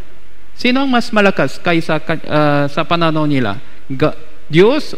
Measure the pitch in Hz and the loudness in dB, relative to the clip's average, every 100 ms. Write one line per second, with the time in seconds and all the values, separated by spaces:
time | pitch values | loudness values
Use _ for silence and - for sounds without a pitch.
0 | - - - - - - 240 254 277 240 | -6 -6 -6 -4 -4 -2 0 0 2 0
1 | - 214 202 190 139 - 175 170 - 156 | 2 2 2 2 0 -2 0 0 0 -2
2 | - 160 - 151 147 143 143 170 156 170 | -2 -4 -2 0 2 2 0 -2 -2 0
3 | 165 156 151 139 107 98 - - - 131 | 2 2 0 0 0 -2 -4 -6 -4 0
4 | 151 - - - - 156 208 294 - | 0 0 -4 -4 0 4 4 4 -2